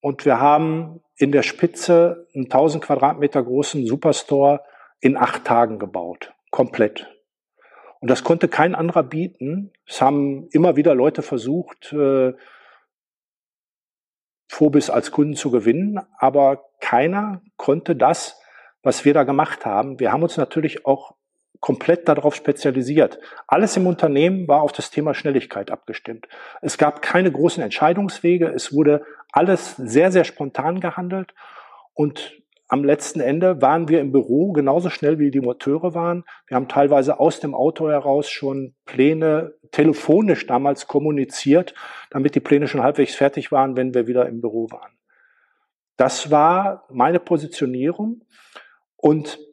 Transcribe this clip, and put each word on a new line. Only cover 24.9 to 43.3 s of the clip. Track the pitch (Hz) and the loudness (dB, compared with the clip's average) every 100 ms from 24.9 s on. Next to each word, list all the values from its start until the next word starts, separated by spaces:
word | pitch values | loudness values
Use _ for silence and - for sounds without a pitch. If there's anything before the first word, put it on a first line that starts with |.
Thema | - 151 | -4 -4
Schnelligkeit | 143 151 139 - 101 95 | -4 -2 -2 -2 -12 -10
abgestimmt. | - - 107 - 113 - - - - | -12 -12 -14 -14 -18 -18 -20 -20 -10
Es | 143 - | -10 -2
gab | 151 - | -2 -2
keine | - 175 185 | 0 2 2
großen | 135 165 170 | 2 0 0
Entscheidungswege. | 113 - 151 180 202 - 175 175 165 | -6 0 0 2 -2 -2 0 2 0
Es | 131 - | -2 -4
wurde | 139 151 147 - - - | 2 4 2 -2 -20 -4
alles | - 175 185 - - | 0 2 0 -2 -12
sehr, | 123 120 180 | 0 2 4
sehr | 185 | 4
spontan | 160 - 139 - 143 185 | 0 -2 -8 -6 -4 -4
gehandelt. | 180 170 180 190 185 _ - - - - _ | -6 -8 -8 -8 -10 _ -20 -20 -20 -20 _
Und | - 151 - - - _ _ _ | -2 -2 -2 -18 -20 _ _ _
am | 131 | -2
letzten | 143 147 - 165 | 0 0 -2 -4
Ende | 123 147 185 165 | -2 0 0 2
waren | 135 143 160 | 2 2 2
wir | 160 | 0
im | 139 | 2
Büro | 135 113 131 190 | 0 2 0 0
genauso | 160 139 151 175 | 0 0 0 -2
schnell, | - 147 156 | -2 -2 0
wie | 143 | 0
die | 135 | 0
Monteure | 123 123 - 147 180 | -4 -6 -4 -2 -2
waren. | 170 170 175 - - _ | -4 -4 -4 -8 -20 _
Wir | 127 | -4
haben | 131 | -2
teilweise | - 143 143 135 143 | 2 4 4 2 2
aus | 156 - | 0 0
dem | 151 | -8
Auto | 131 135 - 160 | 0 0 0 -2
heraus | 147 139 139 147 | -2 0 -2 -2
schon | - 139 135 131 _ | -6 -6 -6 -10 _
Pläne | - 135 139 160 160 151 165 - _ | -12 2 2 4 0 0 -4 -14 _
telefonisch | - 156 151 - 165 214 156 - | 2 2 2 2 2 4 0 0
damals | 127 139 139 - | -2 0 -4 -2
kommuniziert, | 147 151 147 131 - 143 156 185 - - - - | -2 -2 -4 -4 -6 2 2 2 -12 -20 -20 -12
damit | 139 139 | -4 -2
die | - | -2
Pläne | - 143 143 | 2 0 2
schon | 143 | 0
halbwegs | 127 147 135 | 0 2 -2
fertig | - 139 | 2 -2